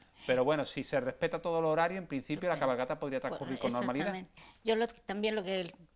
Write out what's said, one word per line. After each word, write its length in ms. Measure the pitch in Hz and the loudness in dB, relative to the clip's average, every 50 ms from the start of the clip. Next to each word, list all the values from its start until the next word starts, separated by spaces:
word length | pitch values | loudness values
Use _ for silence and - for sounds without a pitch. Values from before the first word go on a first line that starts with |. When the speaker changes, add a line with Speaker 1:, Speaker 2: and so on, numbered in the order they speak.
| - - _ - - | -20 -20 _ -8 0
Speaker 1:
Pero 180 | - 127 127 127 | 2 4 4 6
bueno, 220 | 135 156 151 135 | 4 4 2 2
si 180 | - - 143 127 | -2 -4 -6 -4
se 160 | - - 139 | 0 0 0
respeta 400 | 123 127 123 - - 165 175 165 | 0 0 -2 0 -2 -2 -2 -2
todo 200 | - 175 170 165 | -2 0 0 2
el 60 | 165 | 2
horario, 340 | 160 156 160 165 175 185 190 | 2 4 4 2 2 0 -4
en 80 | 180 160 | -6 -4
principio 420 | 147 135 123 - 151 147 165 180 | -4 -4 -4 -4 -4 -2 0 0
la 60 | 165 | 0
Speaker 2:
Pues, 60 | 147 | 2
Speaker 1:
cabalgata 360 | 143 135 127 120 127 127 156 143 | 2 2 2 2 0 -2 -2 -4
podría 220 | - 143 135 131 | -4 -2 -2 -2
transcurrir 400 | - 131 127 123 139 127 131 123 | -2 -2 -4 -4 -4 -4 -4 -2
Speaker 2:
pues, 120 | - 127 | 0 0
Speaker 1:
con 20 | 120 | 0
normalidad. 340 | 123 120 123 123 139 160 202 | 0 0 0 0 0 0 -2
Speaker 2:
exactamente. 340 | 190 185 185 - - - - - - - - | -4 -6 -8 -12 -16 -20 -20 -20 -20 -8 -2
Yo 120 | 220 220 | 0 2
lo, 120 | 214 233 233 | 2 2 -2
también 480 | - - - - 196 202 208 220 214 | -4 -8 -8 -6 -4 -2 0 0 0
lo 80 | 214 185 | 0 -2
que 280 | 180 190 190 185 170 - - 170 - _ | -2 -2 -2 -2 -4 -8 -16 -20 -20 _